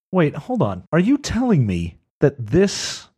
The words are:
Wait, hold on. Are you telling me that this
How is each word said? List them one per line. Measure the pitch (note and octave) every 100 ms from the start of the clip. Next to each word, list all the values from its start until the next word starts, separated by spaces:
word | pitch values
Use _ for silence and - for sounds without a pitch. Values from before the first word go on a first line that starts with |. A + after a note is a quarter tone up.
| _
Wait, | F#3 D3+ -
hold | - B3
on. | A#2 F2+ -
Are | D#3+
you | F#3+ C#4
telling | - A3+ B3+ F3+ A2
me | F2 E2+ - _ _
that | C#3+ - A2
this | C#3+ G3 - - - -